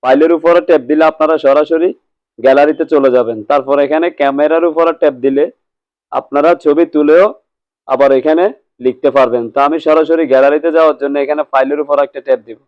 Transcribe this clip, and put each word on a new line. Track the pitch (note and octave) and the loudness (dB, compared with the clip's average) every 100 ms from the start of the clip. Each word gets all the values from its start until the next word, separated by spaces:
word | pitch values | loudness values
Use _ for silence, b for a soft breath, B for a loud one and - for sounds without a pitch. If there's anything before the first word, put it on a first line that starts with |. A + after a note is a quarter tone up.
ফাইলের | B2+ C#3 D#3+ E3 | 2 2 2 2
উপরে | E3 F3 E3+ | 2 0 2
ট্যাপ | D#3 B2 | 0 0
দিলে | D#3 D#3+ | 0 0
আপনারা | - D#3 D#3+ | -2 -4 0
সরাসরি | C#3 C#3 D3+ E3 F3+ - _ _ _ - | 2 2 0 0 -2 -4 _ _ _ -2
গ্যালারিতে | B2 C#3 D3 D#3 D#3+ | 0 2 0 -2 -2
চলে | D3+ C3+ B2 | 0 2 0
যাবেন। | A#2 A2+ G#2 | -2 -6 -4
তারপর | C#3+ C3 C#3+ C#3 | -4 -2 -2 0
এখানে | D#3 E3+ - | -2 -4 -2
ক্যামেরার | C#3 C#3 D3+ E3 E3+ | -4 0 0 0 0
উপরে | D#3 E3 E3 | 0 -2 0
ট্যাপ | D3+ C3 | -2 0
দিলে | C3 C3+ D3+ _ _ _ _ _ _ | -2 0 -2 _ _ _ _ _ _
আপনারা | C3 - C#3+ D#3 E3+ | -10 -6 -2 0 0
ছবি | D#3 D3 E3 | 0 0 0
তুলেও | D3+ D3 D#3+ G#3 - _ _ _ _ - | 0 2 4 2 -2 _ _ _ _ -8
আবার | C3 C#3 C3+ | 0 2 2
এখানে | D3+ D#3+ F#3+ - _ _ | 0 0 -2 -4 _ _
লিখতে | B2+ B2+ D3 C#3 | -6 -2 -2 0
পারবেন। | B2+ A#2+ A#2 | 0 -2 -4
তো | C#3 C#3+ | -2 -2
আমি | D#3+ D#3 | -2 0
সরাসরি | D#3 D#3 E3 D3+ | 0 0 -2 0
গ্যালারিতে | C3 C#3 D3 E3 D#3+ | 2 2 0 -2 2
যাওয়ার | D#3+ D3 | 0 0
জন্য | C#3+ C#3+ | -4 -4
এখানে | C#3 D3 D3 | -4 -4 -4
ফাইলের | C3+ C3+ D3 | -2 -2 -4
উপর | C#3+ C#3+ C#3+ | 0 0 0
একটা | C#3+ C3 | -6 -4
ট্যাপ | B2 A2 | -4 -4
দিব। | A2 | -20